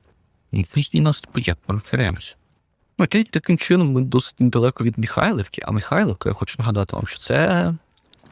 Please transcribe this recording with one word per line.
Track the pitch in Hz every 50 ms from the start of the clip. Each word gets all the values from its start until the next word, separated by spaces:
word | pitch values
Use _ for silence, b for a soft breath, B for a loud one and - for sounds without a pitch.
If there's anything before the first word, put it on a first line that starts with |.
| _ _ _ _ _ _ _ _ _ _
Ну, | - 101 92 - -
вигідні | 147 139 - - 156
наступи | 156 151 143 - - - - 120
є, | - 90 87 - _ -
ми | 98
розберемось. | 107 - - 127 131 113 87 87 - - - - _ _ _ _ _ _ _ _ _ _ _ _ -
Ну, | 180
окей, | - - 214 220
таким | - - 160 - - 170 -
чином | - - 175 185 170 139
ми | 131 127
досить | 135 127 123 127 - - - -
недалеко | 127 120 - 117 117 131 - - 117
від | 120 113 113
Михайлівки, | 113 - - - 160 214 202 113 98 - - - -
а | -
Михайлівка, | 107 104 - - - 185 214 135 98 - - 101
я | 98
хочу | - - - - -
нагадати | 113 117 101 101 95 - -
вам, | - -
що | - - -
це, | - - 123 143 165 190 180 175 175 170 165 160 _ _ _ _ _ _ _ _ _ -